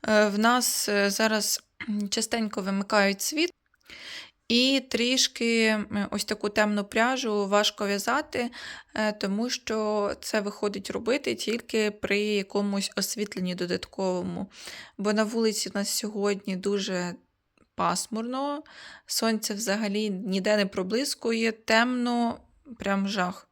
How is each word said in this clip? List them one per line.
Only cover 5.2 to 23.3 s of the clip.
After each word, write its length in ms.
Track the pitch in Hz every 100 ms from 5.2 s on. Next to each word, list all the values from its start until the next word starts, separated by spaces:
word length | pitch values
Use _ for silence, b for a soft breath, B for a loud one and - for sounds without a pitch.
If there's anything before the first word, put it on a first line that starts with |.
| - - 233 226
е, 440 | 220 214 208 208 202
ось 140 | 208
таку 240 | - 214 208
темну 360 | 214 214 208
пряжу 640 | 202 226 240 262 262 208 196
важко 380 | 202 214 - 202
в'язати, 640 | 202 214 262 302 - 240 B B B B
е, 180 | - 214
тому 380 | 214 196 196 247
що 600 | - - 220 214 214 202 -
це 200 | - 220
виходить 500 | 202 - 214 202 196
робити 440 | 196 220 285 269
тільки 560 | 226 - 233 - 226 214
при 300 | 208 - 202
якомусь 720 | 208 208 196 202 202 202 196 -
освітленні 580 | 196 - 208 - 180
додатковому. 960 | 180 180 185 - - 190 180 180 175 190 B B B B -
Бо 140 | 196
на 120 | 214
вулиці 440 | 214 226 226 208 190
у 40 |
нас 140 | 202 202
сьогодні 680 | - 208 208 202 196 202 185
дуже 580 | 190 202 196 180 175 - _ _ _ _ _
пасмурно, 880 | - 175 185 - 220 233 254 285 285 302 B B B -
сонця 480 | - 226 220 220
взагалі 560 | 202 220 202 214 202 214
ніде 460 | 185 208 190 196 214
не 100 | 196
проблискує, 840 | 202 185 220 285 - 233 226 226
темно, 880 | 220 - 220 240 247 240 240 233 - - _ 294 233
прям 300 | 202 196 196
жах. 400 | 202 180